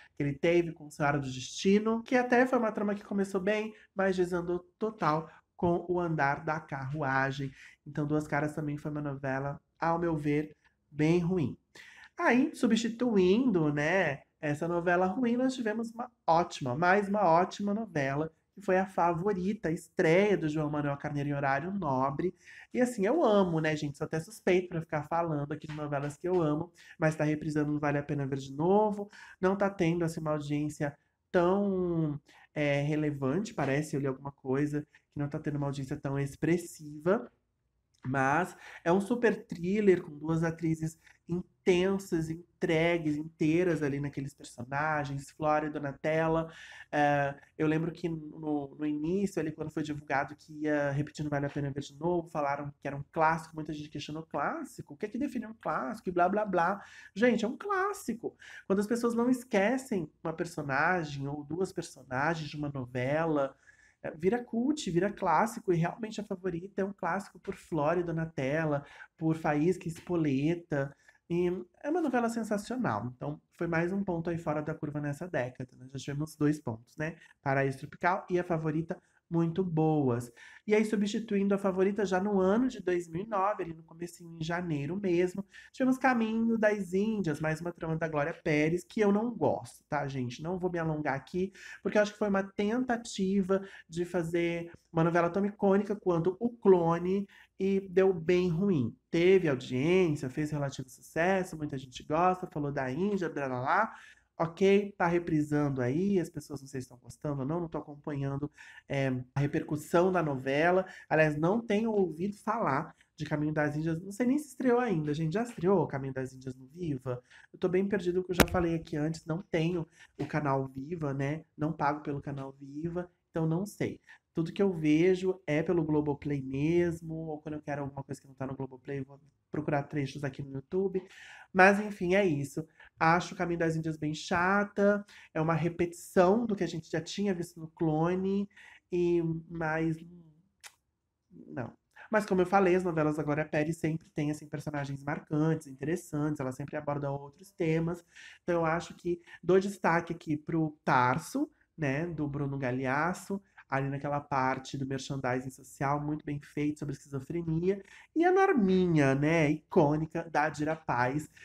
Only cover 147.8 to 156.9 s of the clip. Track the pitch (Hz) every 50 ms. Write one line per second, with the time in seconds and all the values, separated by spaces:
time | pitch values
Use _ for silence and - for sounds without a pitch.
147.8 | 165 165 175 170 - _ _ - - - - _ - - 175 170 165 160 160 170
148.8 | 165 - - - - 175 175 - _ - - - - 165 185 190 190 202 202 -
149.8 | - 175 165 170 170 - 165 165 - 165 147 151 - - 165 160 160 151 151 _
150.8 | - 170 143 127 123 123 135 165 - - - 269 311 - _ _ _ _ _ -
151.8 | 151 135 131 147 170 175 160 151 151 143 139 143 143 139 139 135 135 123 127 127
152.8 | 135 127 131 147 156 175 185 - - - 196 196 _ _ _ - - - 135 135
153.8 | 139 139 139 139 143 143 143 143 143 - 147 131 131 131 135 135 131 - - 139
154.8 | 131 131 135 131 - - 139 135 127 123 127 131 131 135 - - 127 - - -
155.8 | 143 139 147 147 147 151 151 151 - 147 147 147 - - - 147 147 147 151 -
156.8 | 147 143